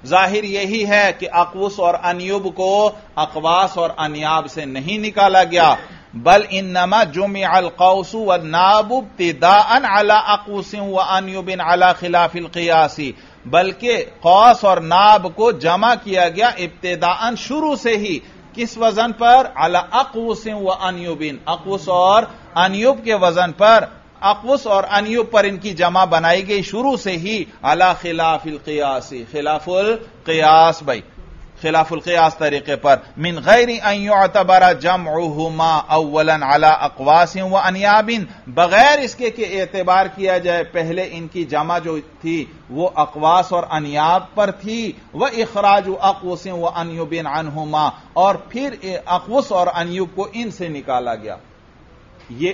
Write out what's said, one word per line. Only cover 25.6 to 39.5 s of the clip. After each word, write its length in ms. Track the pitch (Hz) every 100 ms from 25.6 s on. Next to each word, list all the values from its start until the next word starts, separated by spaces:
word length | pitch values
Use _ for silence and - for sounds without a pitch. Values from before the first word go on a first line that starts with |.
| 202
जमा 300 | 165 175 180 185
बनाई 360 | 165 165 180
गई 200 | 190 202
शुरू 320 | - 208 269 247
से 180 | 202 175
ही, 300 | 185 220 135 -
अला 280 | 135 160 185
खिलाफिल 640 | 175 175 165 160 156 160 151
क़ियासी, 680 | - 151 143 131 - 127
खिलाफुल 720 | 113 147 147 156 175 185 208 226 - - -
क़ियास 560 | 160 156 160 165 156
भाई, 200 | 147 117 - - - - - -
खिलाफुल 380 | 160 160 160 165
क़ियास 360 | 175 170 160 -
तरीके 380 | 151 143 147 139
पर, 260 | 147 131 - -
मिन 180 | 170 165
गैरि 380 | 131 233 240 233
अन 140 | 202 202
युअतबरा 760 | 202 202 190 202 185 185 185
जमउहुमा 1000 | 170 160 180 165 156 170 147 160 160 165 156 -
अव्वलन 520 | 156 151 156 156 156
अला 260 | 135 147 156 156
अक़वासिन 640 | 143 - 135 160 170 185
व 120 | 190 190
अनयाबिन, 680 | 185 185 202 214 214 233 180 - -
बगैर 500 | 123 175 196 277 294
इसके 300 | 254 - 240
कि 140 | 226 202